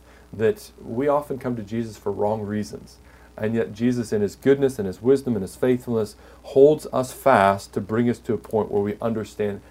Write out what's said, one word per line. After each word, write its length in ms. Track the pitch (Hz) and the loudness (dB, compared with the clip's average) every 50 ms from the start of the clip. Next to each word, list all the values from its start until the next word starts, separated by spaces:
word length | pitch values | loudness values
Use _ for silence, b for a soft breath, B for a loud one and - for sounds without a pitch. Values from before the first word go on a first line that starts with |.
| B B B B B B | B B B B B B
that 400 | - 95 113 110 104 - - - - - - | -8 -2 0 0 0 0 -6 -18 -20 -20 -14
we 240 | - 113 117 139 147 | -8 -6 -2 0 0
often 300 | 143 147 147 - 143 131 | 0 0 -2 -4 -10 -8
come 180 | - 131 123 | -6 -6 -6
to 60 | 117 104 | -6 -8
Jesus 340 | 98 110 117 117 113 104 | -8 -6 -6 -6 -6 -10
for 160 | - - 104 101 | -8 -6 -6 -2
wrong 300 | 98 104 104 110 110 104 | -2 0 -2 -2 -2 -4
reasons. 560 | 101 104 104 104 - - - - - - - B B B B B B B - | -6 -4 -4 -6 -6 -10 -16 -18 -20 -20 -20 B B B B B B B -6
And 160 | 107 107 117 | -4 -2 0
yet 180 | 113 - - 107 | 0 -2 -2 -4
Jesus, 400 | 101 117 123 123 120 113 - - | -2 0 0 0 0 -2 -2 0
in 80 | 104 | 0
his 160 | 104 95 - | 0 -2 -4
goodness 420 | - - 135 139 139 139 131 131 - | 0 2 4 4 4 4 0 0 -2
and 80 | 101 | -6
his 140 | 95 92 - | -6 -6 -2
wisdom 340 | 107 120 139 135 135 131 117 | 2 2 2 2 2 -2 -4
and 60 | 101 92 | -2 -4
his 140 | 90 - | -6 -6
faithfulness, 600 | - - 127 127 123 127 - 120 110 107 104 - B B B B B B | -2 0 0 0 0 -2 -4 -2 -2 -2 -4 -8 B B B B B B
holds 440 | - - 135 139 147 151 147 - - - | -2 4 6 8 8 6 4 -2 -4 -4
us 180 | 123 127 - - | -4 -4 -4 -6
fast 600 | - - 135 127 107 98 98 98 101 - - - | -2 2 4 6 6 6 6 4 2 -2 -8 -8
to 80 | 120 | -8
bring 300 | 101 - 110 113 120 120 | -6 -2 -2 0 0 0
us 80 | 117 - | 0 -2
to 160 | - - 113 | -4 -4 -4
a 40 | 101 | -4
point 320 | - - - 110 101 - | -4 -4 -2 -2 -2 0
where 120 | - 104 101 | -2 -2 -2
we 140 | 104 104 - | -2 -4 -4
understand 600 | - 117 113 110 104 - - - 107 104 101 101 B B | -4 -4 -4 -4 -6 -10 -8 -6 -4 -4 -4 -8 B B